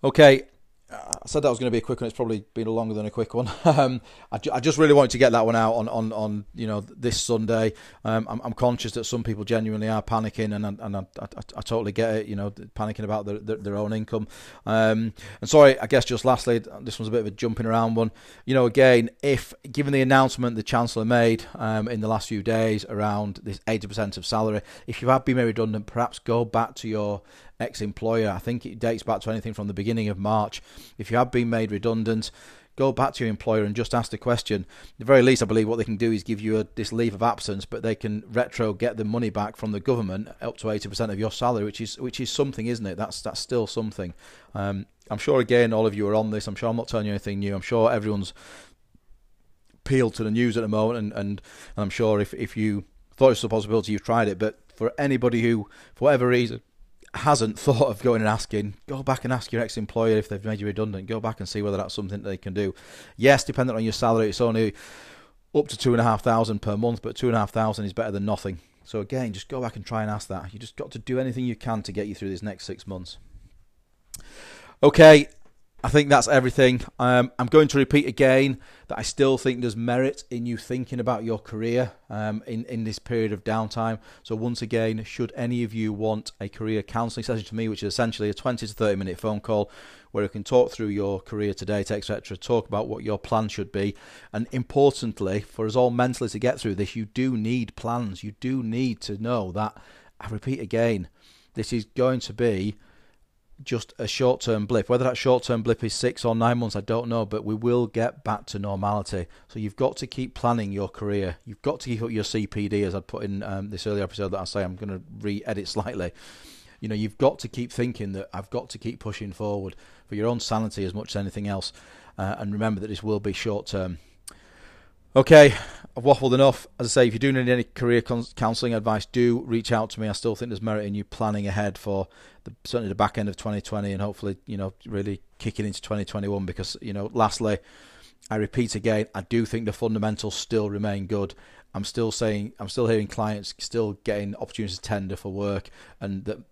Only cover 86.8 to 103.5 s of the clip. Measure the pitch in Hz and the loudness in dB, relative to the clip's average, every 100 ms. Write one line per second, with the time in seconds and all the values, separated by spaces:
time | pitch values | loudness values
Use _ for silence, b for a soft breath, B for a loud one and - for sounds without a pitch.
86.8 | 98 117 117 107 113 113 98 107 113 104 | -2 -4 -4 -6 -4 -4 -4 -4 -4 -4
87.8 | 101 95 117 - 104 101 131 123 107 107 | -4 -2 -2 0 -4 -2 -4 -4 -8 0
88.8 | 110 98 92 87 110 104 - 107 104 B | 0 0 -2 -4 -4 -4 -2 -2 -2 B
89.8 | B B B - 104 107 98 127 123 - | B B B -4 -4 -6 2 4 4 0
90.8 | 107 101 98 95 - 104 104 95 95 104 | -4 -2 -2 -4 -6 -4 -4 -4 -4 -4
91.8 | 98 104 - 104 - 98 - 117 - 101 | -2 -4 -4 -8 -6 -14 0 -2 0 -4
92.8 | 113 107 110 104 - 110 107 - 98 104 | -4 -6 -4 -6 -2 -2 -2 -6 -6 -2
93.8 | 101 - B B B 107 117 127 120 143 | -2 -4 B B B -8 -4 -4 -2 4
94.8 | 139 - 117 - 95 101 101 - 110 120 | 4 4 -6 -4 -2 -2 -6 -6 -2 2
95.8 | 123 120 123 120 113 107 127 - 113 98 | 2 2 0 0 -6 0 0 0 -4 -2
96.8 | 101 113 107 - 131 120 110 127 110 - | -4 -4 -8 -2 0 0 -2 -2 -4 -8
97.8 | 117 120 113 90 104 104 127 131 113 117 | -4 -4 -4 -8 -12 -8 -4 -4 -2 -2
98.8 | 131 107 - 101 110 123 92 90 107 - | -2 -4 -8 -6 -2 -2 -2 -4 -4 -6
99.8 | B B B _ - 107 - 135 98 113 | B B B _ -10 -8 -4 -6 -2 0
100.8 | 117 104 85 b b b b - 107 120 | 2 0 -4 b b b b -10 -4 -4
101.8 | 101 - 127 127 - 110 120 98 101 - | -6 0 0 0 -4 -2 0 0 -4 -6
102.8 | b b b b _ _ _ | b b b b _ _ _